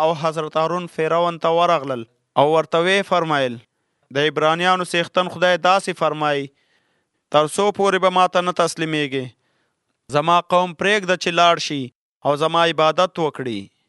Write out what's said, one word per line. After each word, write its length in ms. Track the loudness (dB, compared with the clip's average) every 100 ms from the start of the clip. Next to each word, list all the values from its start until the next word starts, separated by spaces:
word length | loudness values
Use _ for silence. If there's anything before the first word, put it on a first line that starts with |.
او 40 | -2 0
حضرت 340 | -4 -4 -4 -2
هارون 280 | -2 -4 -6 -4
فرعون 420 | -2 0 0 -2
ته 80 | 0 2
ورغلل 440 | 2 0 -2 -8 -10 _ _ 2
او 20 | 2
ورته 340 | 2 2 0 2
ویې 200 | 0 0
فرمایل، 460 | 0 0 0 -2 -6 -16 _ _ _ _
«د 160 | -2 -2
عبرانیانو 580 | 2 0 2 2 0 0
څښتن 420 | -4 -2 -2 -4 0
خدای 180 | 0 2 2
داسې 320 | 2 0 -2
فرمایي، 420 | -2 -2 -2 -2 -6 _ _ _ _ _ _ _ _
تر 160 | 2 2
څو 140 | 0 0 0
پورې 260 | 0 2 2
به 100 | 2
ما 80 | 2
ته 100 | 2 -2
نه 60 | 0
تسلیمیږي؟ 640 | -2 -2 -4 -4 -4 -6 -8 -14 _ _ _ _ _ _ -6 -2
زما 200 | 0 0 2 0
قوم 180 | 0 -2
پرېږده 340 | 0 0 0 -2
چې 220 | -2 2
لاړ 260 | 4 2 -2
شي 120 | -8 -10 _ _ _ -2
او 100 | 0
زما 220 | 0 2 0
عبادت 500 | 2 0 2 -2 -2
وکړي. 340 | -6 -4 -8 -8 -12 _